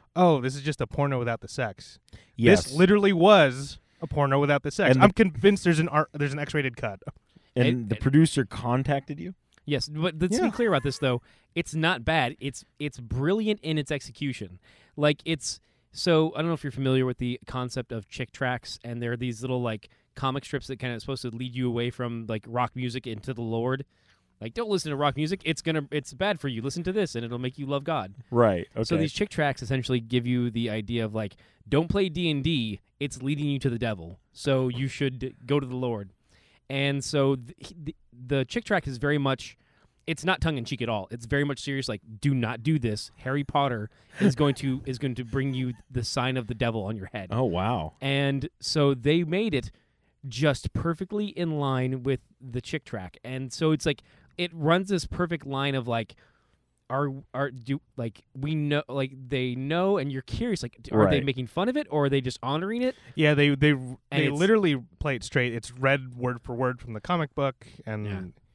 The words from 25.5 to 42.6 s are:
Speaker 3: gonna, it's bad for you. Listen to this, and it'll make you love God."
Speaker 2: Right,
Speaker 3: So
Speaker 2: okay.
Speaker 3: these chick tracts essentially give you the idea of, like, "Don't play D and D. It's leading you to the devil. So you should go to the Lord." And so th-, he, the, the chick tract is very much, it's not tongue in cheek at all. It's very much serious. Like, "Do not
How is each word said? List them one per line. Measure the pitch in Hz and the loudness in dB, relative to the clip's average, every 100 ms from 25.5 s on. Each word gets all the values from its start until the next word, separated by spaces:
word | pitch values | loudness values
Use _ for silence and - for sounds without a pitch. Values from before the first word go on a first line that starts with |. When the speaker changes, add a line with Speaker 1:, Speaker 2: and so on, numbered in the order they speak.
| 165 | -4
Speaker 3:
gonna, | 165 160 143 | -2 -2 -2
it's | 151 - | -6 -6
bad | 123 196 190 | -4 -2 -2
for | 139 | -4
you. | 113 | -4
Listen | 131 170 | -4 -4
to | 170 | -4
this, | 202 185 117 | -2 -2 -4
and | |
it'll | 117 120 | -6 -4
make | 127 127 | -6 -6
you | 135 | -4
love | 143 | -4
God." | 147 151 95 101 - | -2 -4 -4 -10 0
Speaker 2:
Right, | 120 113 90 - 113 | 6 8 6 0 -4
Speaker 3:
So | 110 | 0
Speaker 2:
okay. | 165 | 2
Speaker 3:
these | 156 | 2
chick | - 202 | 0 -2
tracts | - 147 - | 0 0 0
essentially | 120 131 123 127 | -2 -2 0 0
give | 113 123 | 2 0
you | 120 123 120 | 2 0 0
the | 113 117 | -2 -2
idea | 107 104 117 | -2 -2 -2
of, | 110 107 | -2 -2
like, | 104 - _ _ - | -6 -10 _ _ 0
"Don't | 135 165 | 0 2
play | 196 190 | 0 0
D | 160 170 | 0 0
and | 147 | 0
D. | 135 156 110 98 _ - | 0 0 -2 -6 _ -8
It's | 139 - | -8 -6
leading | 131 147 147 | -4 -2 -2
you | 139 | 0
to | 135 | -2
the | 117 | -2
devil. | 117 101 82 92 _ | -2 -4 -10 -16 _
So | - 147 135 127 | -6 0 2 0
you | 123 135 | -2 -4
should | - 139 127 127 - 123 | -2 -2 -2 -10 -8 -2
go | 143 | 0
to | 131 | 0
the | 127 | -4
Lord." | 127 110 98 _ _ _ _ _ - | -4 -4 -8 _ _ _ _ _ -8
And | 139 139 139 | -2 0 -2
so | - 147 135 | 0 2 2
th-, | 135 117 - | 2 -4 -18
he, | - 170 | -18 -14
the, | 151 - _ 120 123 | -14 -14 _ -14 -4
the | 139 | -2
chick | 131 240 | -2 -4
tract | - 190 139 | 0 -2 -2
is | 123 | -2
very | 143 147 | 0 2
much, | 139 131 - - _ _ _ _ - | 2 -2 -6 -18 _ _ _ _ -8
it's | 160 | -4
not | 175 185 | -2 0
tongue | 139 143 | 0 -2
in | |
cheek | 113 120 | -2 -4
at | 120 | -2
all. | 107 95 | -2 -4
It's | 120 117 | -10 -2
very | 143 | 0
much | 147 135 | 0 -2
serious. | - 139 127 | -6 -4 -4
Like, | 107 - 110 | -6 -10 -2
"Do | 143 | 0
not | 135 113 120 | 2 0 -2